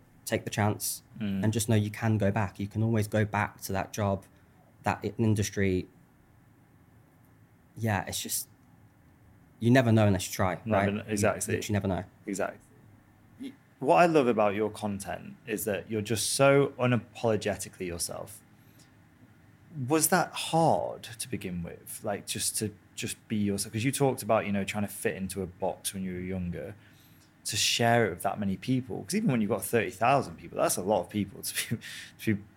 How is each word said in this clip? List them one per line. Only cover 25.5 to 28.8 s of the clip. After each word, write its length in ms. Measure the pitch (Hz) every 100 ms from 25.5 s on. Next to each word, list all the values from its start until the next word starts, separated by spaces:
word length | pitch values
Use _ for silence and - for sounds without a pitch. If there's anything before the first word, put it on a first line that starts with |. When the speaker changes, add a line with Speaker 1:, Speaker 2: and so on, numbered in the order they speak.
| - 92 - -
Speaker 2:
when 80 | 95
you 80 | 92
were 60 | 90
younger. 540 | 90 92 87 78 85 107 - - - - _ _ -
To 100 | 107
share 500 | - - 117 117 104
it 40 |
with 120 | 85
that 160 | 98 101
many 180 | 98 95
people, 460 | - 131